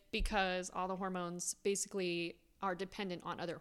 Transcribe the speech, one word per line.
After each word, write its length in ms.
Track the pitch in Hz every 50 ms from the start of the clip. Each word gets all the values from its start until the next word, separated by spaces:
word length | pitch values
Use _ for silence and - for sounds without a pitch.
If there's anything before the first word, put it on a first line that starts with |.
| - -
because 580 | - 220 208 - 220 208 190 185 180 185 180 - -
all 140 | 180 185
the 80 | 185 190
hormones 600 | 180 196 185 185 180 175 175 175 175 - - - - _
basically 720 | 196 202 196 - - - 196 185 175 170 170 170 170 - - _ _ _ _
are 140 | - 190 180
dependent 480 | 175 196 190 - - 208 190 175 - -
on 140 | 175 170 -
other 180 | 170 170 160 -